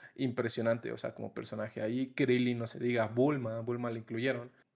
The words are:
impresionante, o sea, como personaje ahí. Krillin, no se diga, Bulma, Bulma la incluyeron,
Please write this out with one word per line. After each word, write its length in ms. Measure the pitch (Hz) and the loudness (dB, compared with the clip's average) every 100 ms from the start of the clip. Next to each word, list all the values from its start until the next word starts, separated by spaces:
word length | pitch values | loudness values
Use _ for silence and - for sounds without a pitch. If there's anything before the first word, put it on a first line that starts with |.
| - - | -18 -4
impresionante, 760 | 135 123 117 - 113 117 117 | -2 0 -2 2 2 2 -2
o 60 | 117 | -6
sea, 160 | 117 113 | -6 -6
como 180 | 110 | -8
personaje 480 | - 113 110 110 113 | -8 -8 -6 -6 -4
ahí. 320 | 110 123 131 | -2 -2 -2
Krillin, 440 | - 127 123 120 120 | 2 4 6 4 0
no 80 | 113 | -4
se 120 | - | -2
diga, 280 | 120 120 107 | 0 2 2
Bulma, 520 | 117 143 143 113 113 | 4 4 4 -2 -4
Bulma 300 | 117 120 120 | -4 -2 -2
la 80 | 113 | -4
incluyeron, 520 | 110 113 131 120 120 - _ | -6 -2 0 -2 -6 -16 _